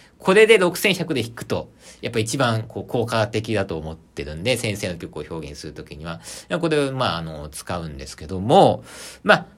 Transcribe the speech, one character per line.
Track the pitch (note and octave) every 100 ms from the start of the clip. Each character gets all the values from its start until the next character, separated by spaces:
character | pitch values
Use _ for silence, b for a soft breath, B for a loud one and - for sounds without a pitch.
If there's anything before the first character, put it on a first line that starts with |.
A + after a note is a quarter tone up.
| B _
こ | -
れ | F#3+ A3
で | A3
六 | F3+ E3+
千 | G#3+
百 | F#3 D#3
で | C#3
弾 | A#2
く | -
と、 | - G#2+ - B B B
や | A#2
っ |
ぱ | A2+
一 | A2 C#3
番 | B2 A2
こ | A2 G#2+
う | F#2
効 | B2
果 | A2+ A2+ G#2
的 | A2 G#2+
だ | G#2+ F#2+
と | E2
思 | D#2
っ | D#2
て | - -
る | C#2+
ん | D2+
で、 | G2+ A#2+
先 | A#2+ G2
生 | G2
の | E2+
曲 | E2 D2+
を | D2+
表 | E2 C#2+
現 | D2
す | D#2
る |
と | D2
き | D2+ C#2+
に | E2
は。 | E2 B B B F3
こ | D#3+
れ | D3+ C#3
を、 |
ま | C3 A#2 E2+
あ、 |
あ |
の、 | E2 D#2 D2
使 | - - F2
う | E2
ん | C#2
で | C#2
す | -
け | D#2+
ど | F#2
も、 | G2+ F3 D3 G2 B B B B
ま | F#3+
あ、 | E3+ -